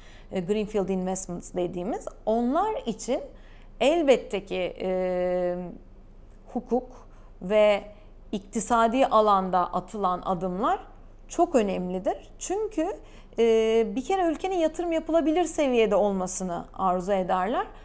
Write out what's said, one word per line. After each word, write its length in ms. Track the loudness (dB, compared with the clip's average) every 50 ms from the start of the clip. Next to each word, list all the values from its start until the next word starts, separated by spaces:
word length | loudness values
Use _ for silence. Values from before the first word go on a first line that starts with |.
| -20 -20 -20 -20 -14 -8
e, 80 | -6 -4
Greenfield 480 | -4 -2 -2 -2 -2 -2 -2 -2 -2 0
Investments 640 | -2 -2 -2 -4 -4 -4 -6 -8 -8 -10 -10 -6 -4
dediğimiz, 520 | -4 -2 -2 -4 -6 -6 -6 -6 -6 -8 -12 -14 -6 -2
onlar 480 | -2 0 0 0 0 0 0 0 -2 -2 -4 -6
için 340 | -6 -6 -6 -4 -4 -4 -4 -6 -8 -16 -20 -20 -20 -20 -20 -20 -16 -4 0
elbette 640 | 2 2 4 4 4 4 4 4 2 -4 -8 -8 -6
ki, 320 | -6 -6 -4 -4 -4 -6 -6
e, 760 | -4 -4 -2 -2 -2 -2 -2 -2 -2 -2 0 0 -2 -2 -4 -4 -8 -10 -12 -16 -18 -20 -20 -20 -20 -20 -20 -20 -20 -20 -20 -20 -14 -10
hukuk 540 | -8 -8 -4 -2 -2 -2 -2 -4 -12 -20 -20 -20 -20 -20 -20 -20 -16 -10
ve 400 | -4 2 4 6 6 6 6 4 0 -6 -16 -20 -20 -20 -20 -20 -10 -8
iktisadi 720 | -8 -8 -6 -6 -4 -2 0 2 4 4 4 4 4 4 4
alanda 520 | 6 6 6 6 6 4 4 2 2 2 2
atılan 640 | 2 0 -2 -4 -6 -6 -4 -2 -2 0 0 -2 -2
adımlar 560 | -2 -2 -2 -2 -2 -2 -2 0 0 0 -2 -4 -10 -20 -20 -20 -20 -20 -20 -18 -4
çok 260 | 0 2 2 4 4
önemlidir. 760 | 2 2 2 0 -2 -2 -4 -4 -2 -2 -2 -4 -4 -6 -18 -16 -10
Çünkü, 580 | -6 -4 -4 -2 -4 -4 -2 -2 -4 -2 -4 -8 -12 -18 -20 -20 -20 -8 -2 2
e, 480 | 4 4 4 4 4 4 2 2 2 0 -2
bir 80 | -4 -2
kere 180 | 0 0 2
ülkenin 340 | 2 0 0 -2 -2 -2 0
yatırım 360 | 2 0 0 0 -2 -4 -2
yapılabilir 520 | -2 -2 0 0 2 2 2 2 2 2 0
seviyede 520 | 0 0 0 0 2 4 4 4 4 4
olmasını 680 | 4 2 2 0 0 -2 -4 -4 -4 -4 -4 -6 -6 -8 -10 -6
arzu 380 | -2 0 0 0 0 0 0
ederler. 540 | 0 0 0 0 0 0 0 0 -2 -2 -4 -4 -8 -18